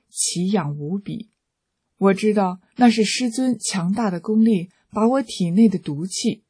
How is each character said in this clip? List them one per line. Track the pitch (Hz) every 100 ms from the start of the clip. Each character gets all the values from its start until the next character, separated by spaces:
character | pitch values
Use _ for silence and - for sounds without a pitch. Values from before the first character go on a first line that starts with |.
| _
奇 | - - 170 185
痒 | 202 147 147
无 | 147 196
比。 | 202 - - _ _ _ _ _ _ -
我 | 196
知 | 190 214
道 | 208 185 185 _ -
那 | 240
是 | 220 202
师 | - 247
尊 | 226 262 233
强 | - 190 175
大 | 220 214
的 | 175
功 | 190 220
力， | 220 196 170 _ _
把 | 214 226
我 | 269
体 | - - 175
内 | 185 220
的 | 185
毒 | - 143 185
气 | - 226 -